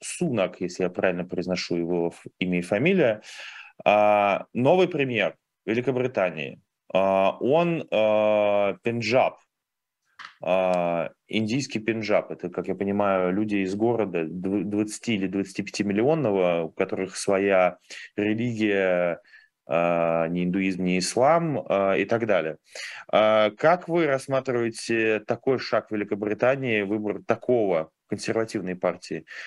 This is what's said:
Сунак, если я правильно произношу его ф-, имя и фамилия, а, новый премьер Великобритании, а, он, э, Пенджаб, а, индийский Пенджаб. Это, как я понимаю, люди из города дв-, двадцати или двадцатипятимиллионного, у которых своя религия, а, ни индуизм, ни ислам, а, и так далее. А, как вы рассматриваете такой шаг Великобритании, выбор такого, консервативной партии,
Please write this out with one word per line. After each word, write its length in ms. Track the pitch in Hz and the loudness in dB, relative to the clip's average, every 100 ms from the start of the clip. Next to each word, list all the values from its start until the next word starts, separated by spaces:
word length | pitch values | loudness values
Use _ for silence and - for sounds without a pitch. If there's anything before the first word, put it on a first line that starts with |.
Сунак, 580 | - - 175 113 90 - | -12 -4 -2 0 -2 -2
если 220 | 90 - | -8 -2
я 60 | 90 | -4
правильно 360 | 95 98 90 90 | 0 0 0 -4
произношу 520 | 90 87 90 - 87 | -6 -4 -4 -2 -2
его 300 | 85 87 85 | 0 0 -2
ф-, 160 | - - - | -4 -14 -6
имя 200 | 92 90 | -2 -2
и 40 | |
фамилия, 580 | 85 104 160 190 127 - - - - - - - - | 0 0 2 2 2 0 -6 -18 -18 -18 -20 -4 2
а, 600 | 104 104 104 101 92 - | 4 6 6 4 2 -2
новый 340 | 113 131 185 180 | 0 4 4 4
премьер 460 | 160 135 113 85 - _ _ - | 2 -2 0 0 -2 _ _ -2
Великобритании, 960 | 113 131 127 123 110 90 78 69 - _ _ - | -2 0 0 0 0 -2 -2 -10 -12 _ _ -4
а, 440 | 92 98 95 98 - | 0 2 4 2 0
он, 480 | 117 156 170 160 - | 2 2 2 -2 -2
э, 840 | 104 107 107 107 107 104 101 101 90 | 0 2 4 4 4 2 2 0 -2
Пенджаб, 540 | 120 117 107 123 87 - _ _ _ _ _ _ _ - - - | -4 -2 0 2 2 -2 _ _ _ _ _ _ _ -20 -20 -8
а, 680 | - 92 92 90 87 85 80 - - | 0 2 2 2 0 -2 -4 -8 -6
индийский 520 | 107 107 123 - 110 | -2 0 -2 -2 -4
Пенджаб. 520 | 107 113 101 95 - | -2 -2 0 0 0
Это, 180 | 90 90 | -6 -8
как 180 | 90 90 | -6 -6
я 60 | 92 | -4
понимаю, 580 | 98 101 101 95 90 | -2 0 2 2 2
люди 240 | 95 107 101 | 0 -2 -2
из 180 | 95 101 | -2 0
города 500 | 117 113 98 87 80 | 0 0 -2 -2 -6
дв-, 380 | 87 95 101 95 | -6 -4 -2 -2
двадцати 500 | 104 107 - - 104 | -2 -4 -6 -4 -2
или 120 | 95 | -2
двадцатипятимиллионного, 1400 | 98 95 - 98 - 101 101 123 160 120 98 90 85 80 | -4 -4 -6 -8 -4 -2 0 2 2 0 2 2 0 -2
у 40 | |
которых 460 | - 95 98 92 - | -4 -4 -4 -6 -6
своя 600 | - 98 98 95 90 - - - - - | 0 2 4 4 4 0 -16 -18 -12 -4
религия, 1040 | 104 110 123 110 107 98 92 90 87 82 _ - _ _ - | -2 -2 -2 -2 0 2 2 2 0 -4 _ -20 _ _ -4
а, 600 | 82 85 85 85 82 82 | 0 2 2 2 0 0
ни 140 | 87 90 | -2 -2
индуизм, 380 | 95 95 90 90 | 0 -2 -2 0
ни 140 | 92 | 0
ислам, 680 | 92 110 135 165 165 131 - | 0 2 4 4 0 -4 0
а, 260 | 98 98 80 | 0 2 0
и 80 | 98 | 0
так 220 | 117 110 | 0 2
далее. 300 | 92 78 76 _ - - - - | 0 0 -6 _ -14 -14 -14 -2
А, 420 | 101 107 110 107 | 2 4 4 2
как 360 | - 156 180 175 | 2 2 2 0
вы 180 | 170 156 | 0 0
рассматриваете 1120 | 135 - 135 131 120 117 113 - 113 110 107 | -2 -2 -4 -2 -2 -2 -4 -2 0 2 0
такой 380 | - 117 - 123 | -2 -4 0 -2
шаг 320 | - 113 - | 0 -2 0
Великобритании, 920 | 107 101 101 104 104 123 139 127 107 | -4 -4 -4 -4 0 0 0 0 -2
выбор 380 | 98 107 104 95 - | 0 -2 -2 -6 -4
такого, 640 | 110 - 123 101 82 78 _ - | -4 0 2 2 0 -2 _ -12
консервативной 680 | 101 - 110 110 107 92 90 | -8 -4 -2 -2 -4 -6 -4
партии, 500 | 92 85 - 82 - - | -4 -4 -8 -12 -12 -16